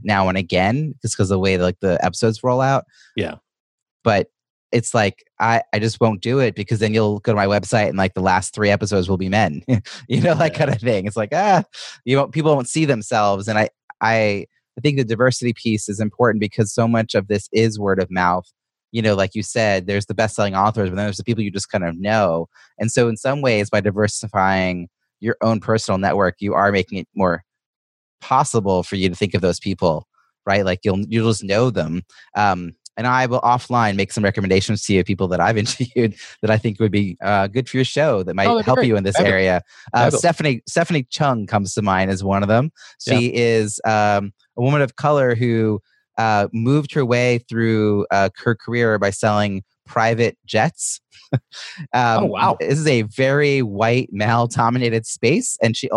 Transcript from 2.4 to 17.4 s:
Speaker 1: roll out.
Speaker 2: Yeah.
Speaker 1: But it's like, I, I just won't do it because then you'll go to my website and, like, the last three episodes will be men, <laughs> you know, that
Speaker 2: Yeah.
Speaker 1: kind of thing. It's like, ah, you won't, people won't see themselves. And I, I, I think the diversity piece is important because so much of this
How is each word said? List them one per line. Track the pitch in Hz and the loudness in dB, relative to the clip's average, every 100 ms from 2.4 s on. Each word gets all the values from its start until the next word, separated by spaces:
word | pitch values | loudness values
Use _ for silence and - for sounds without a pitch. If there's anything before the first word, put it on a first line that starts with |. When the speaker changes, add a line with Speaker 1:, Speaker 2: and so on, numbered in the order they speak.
Speaker 1:
roll | 127 127 | -2 0
out. | 131 135 - _ _ | 0 0 -4 _ _
Speaker 2:
Yeah. | 113 92 - _ _ _ _ _ _ | -6 -6 -8 _ _ _ _ _ _
Speaker 1:
But | 113 101 - _ _ _ - | 0 0 0 _ _ _ -4
it's | 117 - | -4 0
like, | 117 101 - _ - | 0 0 -2 _ -4
I, | 113 117 - | 0 0 0
I | 107 | -2
just | 110 - | -2 0
won't | 113 101 | 0 0
do | 113 135 | -2 0
it | 123 | 0
because | 85 95 107 | -2 -4 -2
then | 107 | 0
you'll | 110 104 104 | 2 0 0
go | - | 0
to | |
my | 104 98 | 0 2
website | 104 90 113 101 | 0 0 0 0
and, | 92 | 0
like, | 92 | -2
the | 92 | 0
last | 92 92 - | 2 2 0
three | - 104 | -2 2
episodes | 98 95 98 90 | 2 0 -2 0
will | 92 | -2
be | 92 | 0
men, | 104 90 71 - | 0 0 -2 -2
<laughs> | 110 - - - | -2 -2 -14 -4
you | 110 | 0
know, | 170 | 2
that | 156 160 | 2 0
Speaker 2:
Yeah. | - | 0
Speaker 1:
kind | 139 | -2
of | 110 | 0
thing. | 120 104 101 | 0 0 -2
It's | 113 | -4
like, | 107 | -2
ah, | 160 208 180 - - - - | 0 2 2 0 -12 -18 -10
you | 120 139 | 0 0
won't, | 127 | 0
people | 156 151 | 0 2
won't | 143 120 | 2 0
see | 156 | -2
themselves. | 147 110 - 113 104 98 104 | 0 0 0 0 2 0 0
And | 107 | 0
I, | 110 _ _ - | 0 _ _ -4
I, | 113 113 107 101 - _ _ - | 0 2 2 -2 -8 _ _ -4
I | |
think | 147 135 | -2 0
the | |
diversity | 113 110 127 - 123 | -2 0 0 0 -4
piece | 113 117 107 - | -4 -2 -2 -4
is | 101 | -4
important | 107 - 120 107 | -4 0 2 2
because | 107 - 104 | -2 -2 -2
so | - 117 | 0 0
much | 117 110 | 0 0
of | 110 101 | -2 -2
this | 101 | -4